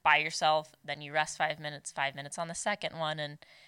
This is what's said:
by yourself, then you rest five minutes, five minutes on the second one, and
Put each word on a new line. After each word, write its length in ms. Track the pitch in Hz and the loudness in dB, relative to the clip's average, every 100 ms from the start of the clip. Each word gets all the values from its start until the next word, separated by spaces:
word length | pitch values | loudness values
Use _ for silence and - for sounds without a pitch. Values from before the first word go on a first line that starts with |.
by 140 | 156 151 | 6 6
yourself, 580 | 156 - 156 156 151 - | 4 2 2 2 0 -10
then 180 | - 143 | -10 -8
you 120 | 147 | -2
rest 240 | 151 - - | 0 0 0
five 240 | 156 151 | 0 0
minutes, 320 | 151 147 - | -6 -10 -10
five 200 | - 139 | -4 -2
minutes 240 | 139 143 - | -2 -8 -6
on 120 | 165 | -6
the 60 | 170 | -4
second 420 | - 208 160 165 | -2 -2 -4 -2
one, 200 | 156 156 | -2 -2
and 180 | 147 147 - - | -6 -8 -18 -20